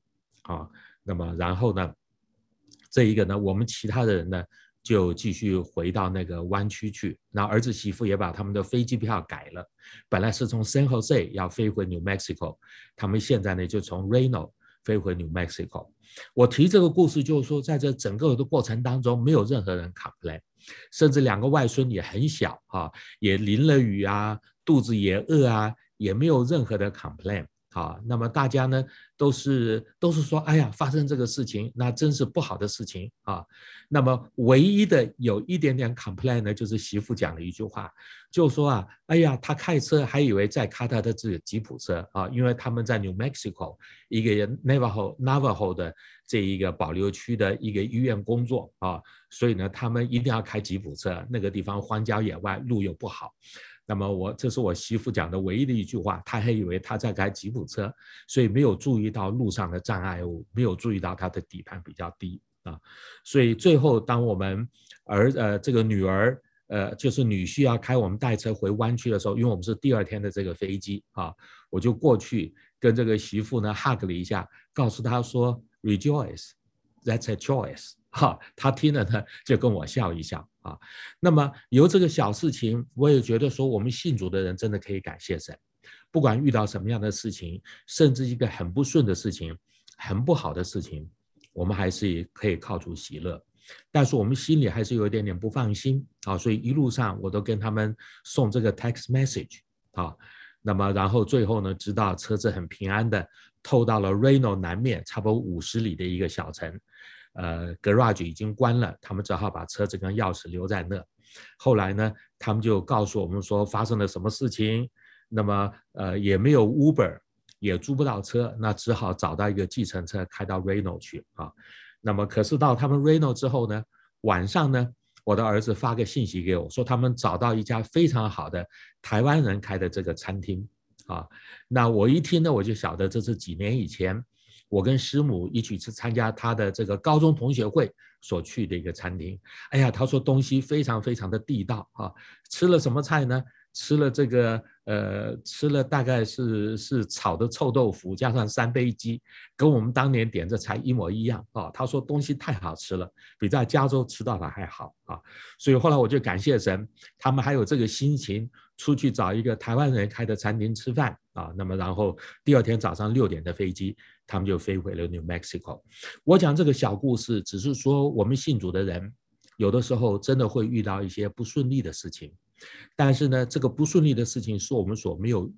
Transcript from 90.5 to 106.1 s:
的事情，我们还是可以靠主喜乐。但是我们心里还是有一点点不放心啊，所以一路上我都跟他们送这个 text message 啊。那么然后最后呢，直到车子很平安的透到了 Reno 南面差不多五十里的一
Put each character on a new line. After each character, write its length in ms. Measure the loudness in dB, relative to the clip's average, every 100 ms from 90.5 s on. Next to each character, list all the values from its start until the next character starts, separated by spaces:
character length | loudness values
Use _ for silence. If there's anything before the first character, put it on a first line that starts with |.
的 80 | -6
事 200 | -6 -6
情， 280 | -8 -10 -14 -20 _ _ _
我 100 | -6
们 100 | -4
还 160 | -2 -2
是 400 | -2 -2 -2 -6
可 160 | -4 -2
以 80 | -2
靠 200 | -4 -8
主 160 | -8
喜 260 | -12 -14 -10
乐。 220 | -8 -10 _ _ -20 -20 _
但 120 | 2 4
是 120 | 4
我 80 | 2
们 100 | 0
心 240 | 2 2
里 80 | 2
还 160 | 0
是 100 | -2
有 140 | 0 0
一 20 |
点 140 | 0
点 160 | -2 -4
不 100 | -4
放 240 | -2 -2
心 320 | -2 -2 -2 -4 _ -6
啊， 120 | -2
所 140 | 0
以 60 | 0
一 160 | 0
路 180 | 0 0
上 260 | 0 -2 -4
我 100 | -4
都 100 | -4
跟 160 | -2 -2
他 140 | -2
们 240 | 0 -2 -4 -14 -20 -6
送 260 | 0 0
这 80 | 2
个 140 | 0
text 360 | 0 -4 -6 -2
message 500 | 0 0 -4 -10 -14 _ _ _
啊。 200 | -8 -8 -8 -20 -20 -20 _
那 120 | -2
么 180 | 0 2
然 160 | 4 4
后 160 | 4
最 220 | 2 2 2
后 160 | 0
呢， 120 | -2
直 200 | -4 -4
到 200 | -2 0
车 220 | -2 -4 -2
子 160 | -2
很 160 | -2 -6
平 240 | -8 -2
安 180 | 0 2
的 160 | 0 -2 _ -20 _
透 220 | 2 4 4
到 160 | 2
了 100 | 2
Reno 420 | 4 6 6 4
南 240 | 0 -2 -2
面 240 | -2 -2 -6
差 160 | -4
不 80 | 0
多 100 | 0
五 220 | 0 -6
十 180 | -4 -2
里 160 | -2 -2
的 80 |
一 160 | -4